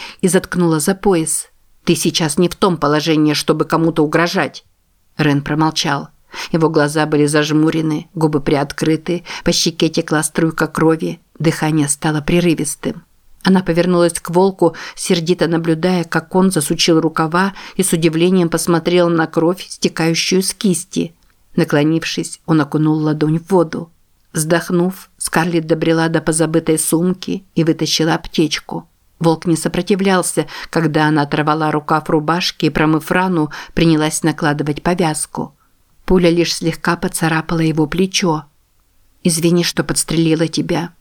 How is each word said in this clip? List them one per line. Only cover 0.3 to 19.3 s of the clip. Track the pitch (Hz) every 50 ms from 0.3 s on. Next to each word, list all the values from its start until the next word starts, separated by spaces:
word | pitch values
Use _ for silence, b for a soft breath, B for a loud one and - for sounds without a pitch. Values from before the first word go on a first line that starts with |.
| 175 185 - - - 175 175 165 160 156
за | 147 202 190
пояс. | 190 - 202 185 165 160 - - - - - _ _ _ _ _ _ _
«Ты | - 170
сейчас | - - 165 147 - 170 147 -
не | - 175 175
в | -
том | - 214 196 170
положении, | - 143 143 151 151 151 170 156 151 151 151 147
чтобы | 147 - - 160 156 151
кому-то | - 160 160 165 165 160 165 151
угрожать». | 151 156 160 170 175 180 185 143 127 - - - _ _ _ _ _ _ _ _ _ _
Рен | - 151 151 139 143
промолчал. | 143 147 147 156 156 156 156 - - 156 143 147 160 - _ _ _ B B B B B
Его | - 160 160 156
глаза | 160 156 147 147 151 160 151
были | 151 151 147 147
зажмурены, | 143 151 151 151 156 151 156 156 160 160 160 156 156 151 165 - - -
губы | 160 160 151 156 143
приоткрыты, | - - 156 135 147 147 - - 160 156 160 156 - - 170 180 B B B B B
по | 180
щеке | 170 - - 175 160 - 165 160
текла | - 170 165 - 160 151 156
струйка | - - - 165 160 160 - 160
крови, | 147 - 151 156 160 160 160 175 170 170 - _ _ _ -
дыхание | 156 165 156 - 160 151 160 156 143
стало | 143 - - - 160 151 151
прерывистым. | 147 - 180 175 170 175 151 143 151 - - - - - - 170 - _ _ _ _ - - - -
Она | 190 190 185 185
повернулась | - 165 170 175 185 180 175 175 170 170 -
к | - -
волку, | 165 180 190 196 190 - 175 160 B B B B B
сердито | - - - 185 175 160 165 180 175 -
наблюдая, | 160 165 165 165 165 160 156 170 180 185 175 165
как | - - 165 160 - -
он | 185 190 190
засучил | 190 160 143 - 175 - - - 165 160
рукава | 160 156 160 165 160 156 170 180 196 196 190 B B B B
и | - 185
с | - 180
удивлением | 165 165 165 156 165 170 185 190 185 170 165
посмотрел | - 165 - 175 170 165 160 170 175 180 170 170
на | 170 160 160
кровь, | 156